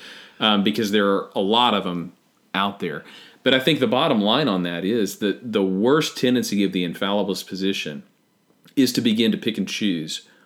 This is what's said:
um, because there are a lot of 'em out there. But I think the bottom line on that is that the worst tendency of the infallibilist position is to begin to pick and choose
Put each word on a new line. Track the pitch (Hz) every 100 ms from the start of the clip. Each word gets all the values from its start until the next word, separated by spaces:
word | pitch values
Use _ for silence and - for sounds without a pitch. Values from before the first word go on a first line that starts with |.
| - - - -
um, | 110 104
because | 101 107 107
there | 107 101
are | 98 - 120
a |
lot | 98 113 123
of | 104 90
'em | 87 82 - _ _ _ 92
out | 101 98
there. | 87 76 - - - -
But | 127
I | 131
think | 131 139
the | 120
bottom | 127 160 117
line | 101 123 143
on | 92
that | 90 87 92
is | 117 98 -
that | 104 - 123
the | 107
worst | 95 95 117 156 156 -
tendency | 127 123 107 101
of | 98
the | 92 87
infallibilist | 87 98 101 98 90 -
position | 92 95 95 - - - _ _ _ _ _ _ -
is | 127
to | 131
begin | 120 107 110
to | 104
pick | 117 104
and | 92
choose | - 104 85 78 - - _